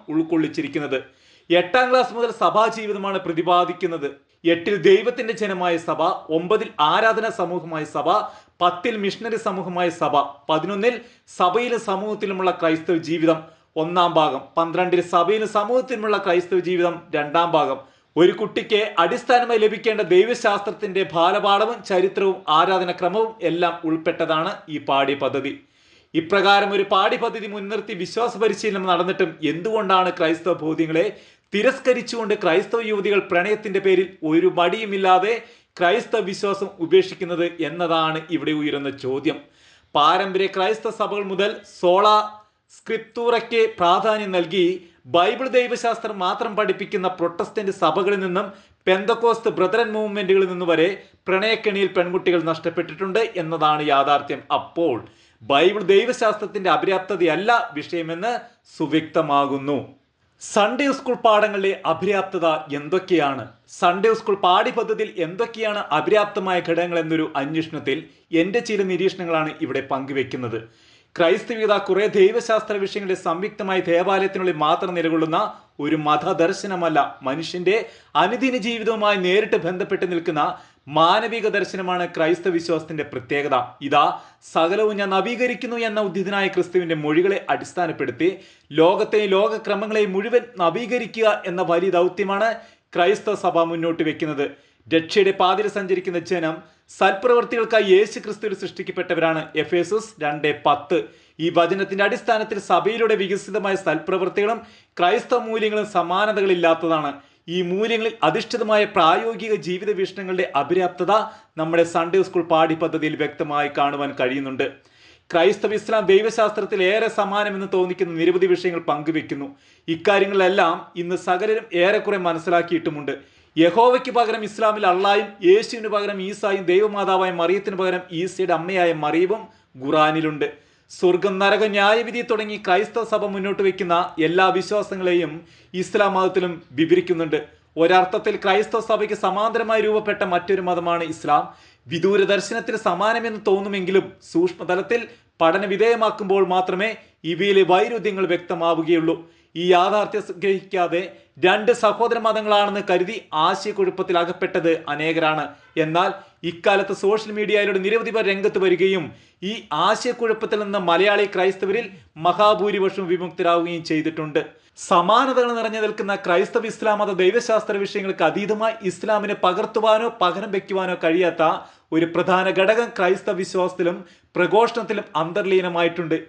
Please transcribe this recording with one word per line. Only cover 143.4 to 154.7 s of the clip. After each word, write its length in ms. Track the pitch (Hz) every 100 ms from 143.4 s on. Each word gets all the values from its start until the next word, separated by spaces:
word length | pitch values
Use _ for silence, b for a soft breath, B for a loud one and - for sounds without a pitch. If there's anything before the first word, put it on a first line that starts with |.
| -
തോന്നുമെങ്കിലും 680 | 196 202 196 180 190 - - -
സൂക്ഷ്മതലത്തിൽ 760 | 165 180 175 170 180 - 233 226 B B -
പഠന 240 | 165 185 202
വിധേയമാക്കുമ്പോൾ 800 | 190 226 226 214 214 196 196 185
മാത്രമേ 480 | 185 185 185 220 214 b b
ഇവയിലെ 400 | 160 170 202 196
വൈരുദ്ധ്യങ്ങൾ 640 | 175 180 226 233 202 190 180
വ്യക്തമാവുകയുള്ളൂ. 1080 | 175 - 175 165 165 160 170 160 165 B B B 165
ഈ 160 | 175
യാഥാർത്ഥ്യം 520 | 180 190 214 175 214 196 175
ഗ്രഹിക്കാതെ 760 | 196 196 - 190 170 165 190 B B -
രണ്ട് 320 | 175 208 214
സഹോദര 460 | 233 214 202 233 233
മതങ്ങളാണെന്ന് 640 | 220 220 214 208 202 202 196
കരുതി 320 | 180 185 220 -
ആശയക്കുഴപ്പത്തിൽ 840 | 156 170 196 214 202 185 185 185 175
അകപ്പെട്ടത് 640 | 170 175 185 185 165